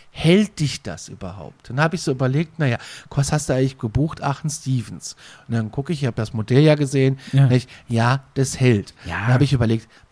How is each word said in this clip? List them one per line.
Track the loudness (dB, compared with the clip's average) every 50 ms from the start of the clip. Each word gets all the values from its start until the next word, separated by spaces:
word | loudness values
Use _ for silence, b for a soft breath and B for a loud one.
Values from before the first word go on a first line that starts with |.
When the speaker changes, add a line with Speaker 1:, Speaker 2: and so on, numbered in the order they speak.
| b b
Speaker 1:
hält | b 0 2 4 4 4 4 0 -2 -4
dich | -4 -4 -4 -8
das | -10 -12 -12 -12 -14
überhaupt? | -18 -16 -14 -14 -14 -14 -14 -16 -18 -18 _ _ -8
Dann | -2 -2
habe | 0 0 -2
ich | -4
so | -4 -4
überlegt, | -2 0 0 0 0 -2 -4 -4 -4 -2
naja, | -2 -2 -2 B B B B B B B
was | -2 -2 0 0
hast | 0 -2 0
du | 0 0
eigentlich | 2 0 0 -2
gebucht? | -4 -8 -2 0 0 0 0 -2 -6
Ach, | -4 -6 -4 -4 -6
ein | -8
Stevens. | -8 -6 -4 -2 -2 -2 -2 -6 -12 -14 -14 -16 -16 B B B B B B
Und | -4 -4
dann | -4 -4 -4
gucke | -6 -8 -6 -4 -4
ich, | -2
ich | -2
habe | -4 -2
das | -4 -6 -4 -4
Modell | -6 -2 2 4 6 6
ja | 6 4
gesehen, | 4 0 0 2 2 2 2 0 -2 B B
Speaker 2:
Ja. | B 4 6
Speaker 1:
und | 6 4
ich, | 2 2 B B B B
ja, | -2 0 2 2 2 0 0 -4 _ _
das | -2 -2 -2 0 2
hält. | 4 4 4 2 0 -6 -14 _ -10
Speaker 2:
Ja. | -8 -8 -4
Speaker 1:
Dann | 0 2 4
habe | 4 4
ich | 2 2
überlegt, | 2 2 0 0 -2 -4 b b b b _